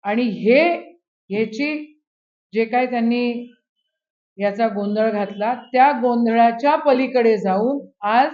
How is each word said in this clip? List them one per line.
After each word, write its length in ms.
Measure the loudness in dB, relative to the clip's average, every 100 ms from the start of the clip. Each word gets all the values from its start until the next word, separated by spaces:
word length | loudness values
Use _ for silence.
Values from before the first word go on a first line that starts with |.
आणि 180 | -2 -2
हे, 560 | -2 -2 4 4 4 0 -8 _ _ _ _
ह्याची 720 | -4 -4 -4 -6 -6 -10 _ _ _ _ _ _
जे 120 | -4 -2
काय 200 | -2 -2
त्यांनी 720 | -2 -2 0 -2 -6 -12 _ _ _ _ _ _ _ _ -6
याचा 300 | -4 0 -2
गोंधळ 440 | -2 -4 0 0
घातला, 420 | -2 -6 -4 -4
त्या 380 | -6 -2 2 2
गोंधळाच्या 840 | 2 0 0 2 4 4 2 0 2
पलीकडे 640 | 2 2 2 2 2 2
जाऊन 500 | 0 0 0 -4 -10 _
आज 260 | 0 2 0